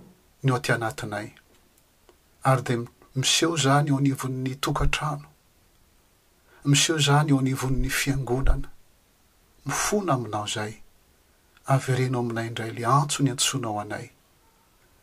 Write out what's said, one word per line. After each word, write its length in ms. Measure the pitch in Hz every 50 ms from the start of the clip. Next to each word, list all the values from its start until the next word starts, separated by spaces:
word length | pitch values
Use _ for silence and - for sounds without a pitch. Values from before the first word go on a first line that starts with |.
| - - _ _ _ _ _ _
no 120 | - 131 127
aty 180 | 120 - -
anatinay. 600 | 120 117 110 110 - - 110 104 104 101 107 - - - _ _ _ _ _ _ _ _ _ _ _ _ _ _ _ _ _ _ _ _ -
Ary 180 | 135 131 123
dia 220 | - - 120 117 120 - _ _ - _ -
miseho 400 | 135 131 - - - 165 165 170
izany 320 | 147 139 135 139 147 147 147
eo 100 | 135 139
anivon'ny 560 | 143 135 131 - - 131 131 131 131 127 131 -
tokantrano. 640 | - 151 143 - 143 - - - 147 151 151 147 - - _ _ _ _ _ _ _ _ _ _ _ _ _ _ _ _ _ _ _ _ _ _ _ _ _ - -
Miseho 340 | 143 143 143 - - 160 151
izany 320 | 143 143 143 147 151 147
eo 80 | 139 131
anivon'ny 520 | 135 131 131 - 123 135 131 123 127 131
fiangonana. 800 | - - - 143 135 135 127 - 123 135 139 - 135 139 - - - - - _ _ _ _ _ _ _ _ _ _ _ _ _ _ _ -
Mifona 460 | 139 - - - - 202 208 190 160 135
aminao 300 | 123 113 104 107 104 104
izay. 280 | - - 110 107 107 107 - - - _ _ _ _ _ _ _ _ _ _ _ _ _ _ -
Averenao 540 | - 139 135 - 131 127 131 127 127 127 120
aminay 260 | 120 117 113 117 117
indray 240 | 117 113 117 113 117
ilay 140 | 113 117 113
antso 380 | 120 139 143 147 143 - -
ny 80 | 139 131
antsoinao 480 | - - - - - 135 120 110 104 104
anay. 300 | 104 104 107 - 113 - _ _ _ _ _ _ _ _ _ _ _ _ _ _ _ _ _ _